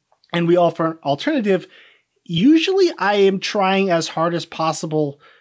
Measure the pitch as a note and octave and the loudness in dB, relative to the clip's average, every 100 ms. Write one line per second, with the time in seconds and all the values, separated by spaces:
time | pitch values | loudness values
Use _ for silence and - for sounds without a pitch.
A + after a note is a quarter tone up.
0 | _ _ _ F3 E3+ F3 E3+ E3 D#3+ D#3+ | _ _ _ -4 2 4 2 0 -4 -4
1 | C#3+ C#3+ D4 D4+ G#3 F#3 - - - _ | -4 -4 -2 -2 0 -2 -2 -20 -20 _
2 | _ _ - E3 B3 D#4+ E4 F#4+ F4 - | _ _ -8 0 4 4 2 0 0 0
3 | F#3+ G#3 G3 F#3+ - G#3 F#3+ F#3+ G3 E3 | -2 2 2 2 -4 -2 0 2 2 0
4 | D#3+ - E3+ E3+ D#3+ - D#3+ D#3 E3 D#3 | -2 -4 -2 -4 -8 -6 -4 -4 -4 -2
5 | D3 C#3 _ _ | -4 -6 _ _